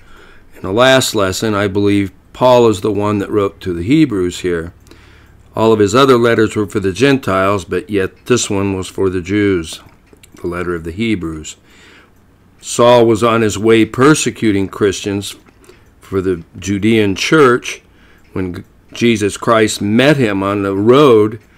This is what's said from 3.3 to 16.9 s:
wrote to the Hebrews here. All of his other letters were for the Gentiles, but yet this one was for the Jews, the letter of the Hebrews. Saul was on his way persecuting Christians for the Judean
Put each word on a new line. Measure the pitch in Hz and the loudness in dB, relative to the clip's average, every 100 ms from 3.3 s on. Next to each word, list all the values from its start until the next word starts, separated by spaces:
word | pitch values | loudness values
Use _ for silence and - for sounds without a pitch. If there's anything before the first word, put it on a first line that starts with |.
wrote | 104 98 - | -2 -2 -4
to | 92 | -10
the | 85 | -6
Hebrews | 92 160 143 98 90 - | 0 0 0 -2 -4 -4
here. | 90 85 85 - - - - - _ - _ - | -4 -4 -8 -16 -20 -20 -20 -20 _ -20 _ -2
All | 113 | 2
of | 107 | 2
his | 101 120 | 2 2
other | 135 120 | 4 4
letters | 117 113 107 110 | 2 2 0 -2
were | 101 | -4
for | 107 | -4
the | 95 | -4
Gentiles, | 90 139 131 101 95 98 104 | 0 0 0 -2 -2 0 -2
but | - 113 - | -4 -8 -4
yet | 101 95 _ - | -4 -4 _ -2
this | 120 - | -2 -2
one | 101 98 95 | -4 -2 -4
was | 92 | -6
for | - 95 | -4 -2
the | 92 | -2
Jews, | 85 104 101 90 80 - - _ _ - _ - | -4 0 0 -2 -4 -14 -20 _ _ -20 _ -14
the | 87 | -10
letter | 87 87 87 | -8 -6 -8
of | |
the | 85 | -8
Hebrews. | 87 113 98 82 78 76 - _ _ - - _ _ _ _ _ _ | -6 -4 -4 -6 -12 -16 -20 _ _ -20 -20 _ _ _ _ _ _
Saul | - - 120 123 117 | -8 2 4 6 4
was | 104 | 2
on | 117 113 | 0 0
his | 107 98 | 0 0
way | 113 113 110 | 2 2 2
persecuting | - 139 151 120 - 110 98 95 | 2 2 2 -2 -4 -2 0 -2
Christians | - 104 - 104 101 98 - _ _ - _ _ _ | -2 -2 -2 -6 -6 -8 -16 _ _ -20 _ _ _
for | - 95 | -8 -4
the | 92 85 - 104 | -2 -4 -8 -12
Judean | 90 101 110 | -6 -2 0